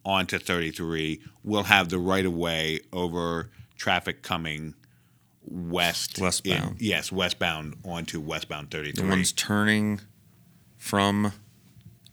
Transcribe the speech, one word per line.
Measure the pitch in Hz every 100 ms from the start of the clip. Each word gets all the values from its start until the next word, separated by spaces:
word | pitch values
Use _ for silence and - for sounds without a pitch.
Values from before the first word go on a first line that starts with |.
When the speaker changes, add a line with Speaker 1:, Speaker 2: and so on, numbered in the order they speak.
| 98
Speaker 1:
onto | 98 92 92
thirty-three | - 87 82 - 82 82 78 78 - -
will | 104 104
have | 98 101 87
the | 92
right | 90 95 95
of |
way | 85 85 82 80 80 -
over | 92 90 85 85 85 117 - - -
traffic | - 90 - 76
coming | - 85 80 76 78 71 - _ _ _ _ _ -
west. | 90 85 87 87 - - -
Speaker 2:
Westbound. | 92 - 98 85 98 95
Speaker 1:
In, | 110
yes, | 85 -
westbound | 95 90 - 90 78 78 71 92
onto | 85 80 85
westbound | 76 78 - 76 73
thirty-three. | 82 73 76
Speaker 2:
The | 95
ones | 95 90
turning | - - 104 104 107 107 104 - - - - - - - -
from | - 101 101 101 104 101 - - - - - - -